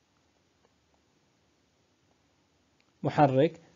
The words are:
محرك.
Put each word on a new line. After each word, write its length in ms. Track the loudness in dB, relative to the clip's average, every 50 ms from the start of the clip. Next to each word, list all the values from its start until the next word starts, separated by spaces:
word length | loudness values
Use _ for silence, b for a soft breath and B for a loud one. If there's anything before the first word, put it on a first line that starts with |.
| _ _ _ _ _ _ _ _ _ _ _ _ _ _ _ _ _ _ _ _ _ _ _ _ _ _ _ _ _ _ _ _ _ _ _ _ _ _ _ _ _ _ _ _ _ _ _ _ _ _ _ _ _ _ _ _ _ _ _ _
محرك. 580 | -8 -4 0 0 0 2 2 2 0 0 -2 b b b b